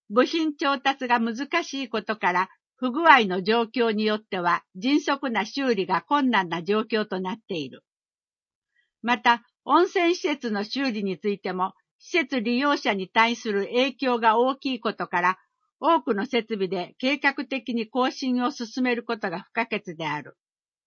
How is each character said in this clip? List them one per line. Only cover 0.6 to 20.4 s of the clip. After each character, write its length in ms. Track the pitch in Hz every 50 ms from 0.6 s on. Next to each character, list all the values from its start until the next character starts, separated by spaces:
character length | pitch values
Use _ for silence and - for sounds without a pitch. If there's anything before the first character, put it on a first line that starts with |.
| 349 277 277 269
達 300 | - 269 269 - 269 240
が 100 | 240 240
難 300 | 226 233 226 233 285 285 - 339 349
し 200 | - - 269 269
い 40 | 220
こ 140 | - 220 208
と 160 | - 214 214
か 140 | - 185 180
ら、 180 | 180 190 - _ _ _ _ _
不 160 | _ 254 254
具 180 | 233 302 339 320
合 120 | 294 254
の 220 | 220 190 185 214 180
状 200 | 202 220 233 233
況 280 | 220 - 254 233 226
に 140 | 214 214 214
よ 120 | 214 214
っ 40 | 214
て 180 | 214 _ - 185
は 260 | 175 175 170 170 - _ -
迅 260 | 185 190 262 285 320
速 300 | - - - 277 - 269
な 160 | 226 202 202
修 280 | 214 - 277 277 262 233
理 120 | 190 180
が 160 | 170 175 170 -
困 280 | - 285 294 269 254
難 200 | 233 202 185 165
な 120 | 170 175 170
状 180 | 175 202 214
況 260 | 226 220 233 214 214
と 140 | 214 196 185
な 140 | 185 185 220
っ 40 | 220
て 180 | _ - 196
い 140 | 160 143 123
る。 120 | 117 117 _ _ _ _ _ _ _ _ _ _ _ _ _ _ _ _ _ _ _ _ _ _ _ _
ま 180 | - 226 247 240
た、 240 | - 240 240 - - _ _ _ _
温 220 | - 269 320 359
泉 280 | 370 - - 349 339 359
施 20 |
設 340 | 359 - 330 294 294 - 233
の 120 | 214 202 208
修 300 | 214 - 254 277 269 208
理 120 | 220 202
に 140 | 190 180 -
つ 120 | - 208
い 80 | 202 196
て 140 | - 196 180
も、 180 | 185 185 190 - _ _ _ _ _
施 200 | - - - 349
設 220 | 320 - 277 254
利 180 | 202 233 240 247
用 180 | 285 294 285
者 160 | - - 254 208
に 160 | 196 185 -
対 260 | - 220 226 233 233
す 160 | 226 - 226
る 160 | 202 202 196 -
影 260 | - 247 262 277 254
響 240 | - 277 254 247 233
が 200 | 220 226 214 233
大 180 | 247 262 269
き 180 | 269 - 277 262
い 60 | 226
こ 120 | - 220 196
と 160 | - 180 -
か 120 | - 175 180
ら、 160 | 180 185 - _ _ _ _ _ _ _ _
多 240 | 247 302 339 330 -
く 120 | 285 -
の 100 | 302 -
設 300 | - - 240 226 - 226
備 140 | 196 190 175
で 260 | 185 190 175 147 - -
計 200 | - 262 294 269
画 260 | - 277 269 - 269
的 300 | 220 269 269 269 - 226
に 120 | 233 220
更 240 | 220 - 254 254 269
新 320 | 302 - 277 254 247 247 247
を 80 | 247
進 320 | - - 240 214 - 262 247
め 140 | 247 240
る 80 | 233 233
こ 140 | - 233 214
と 120 | 220 196
が 120 | 165 180 190
不 100 | - -
可 140 | 233 233
欠 280 | 240 226 202 - 190 170
で 120 | 160 165
あ 140 | 151 147 147
る。 160 | 131 - - _